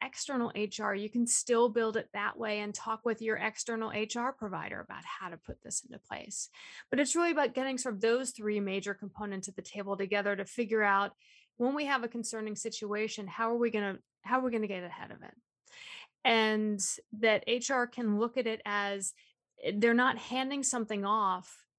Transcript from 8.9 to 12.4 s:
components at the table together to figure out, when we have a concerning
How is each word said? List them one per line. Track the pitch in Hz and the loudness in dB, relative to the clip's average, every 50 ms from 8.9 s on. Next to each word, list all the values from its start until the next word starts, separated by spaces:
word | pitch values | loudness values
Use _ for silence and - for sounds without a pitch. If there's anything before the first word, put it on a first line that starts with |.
| 196 | -4
components | - 214 180 - - 214 202 190 190 190 - | -6 -8 -12 -8 -8 -6 -6 -4 -6 -6 -8
at | - | -10
the | - | -10
table | - - - 202 196 196 196 | -12 -10 -10 -8 -4 -4 -2
together | 190 196 185 208 202 190 202 202 | -2 0 0 0 2 2 2 0
to | 190 190 | 0 -4
figure | - - 247 240 202 220 220 208 | -6 -4 -4 0 2 2 4 6
out, | 202 196 196 202 202 - _ _ _ - - _ _ _ | 6 6 6 4 2 -4 _ _ _ -20 -20 _ _ _
when | - 240 254 277 | -2 0 0 0
we | 294 294 | 0 0
have | 277 277 254 233 | 0 0 0 0
a | 233 | -2
concerning | 240 233 220 - 226 220 | -4 -6 -6 -4 -6 -4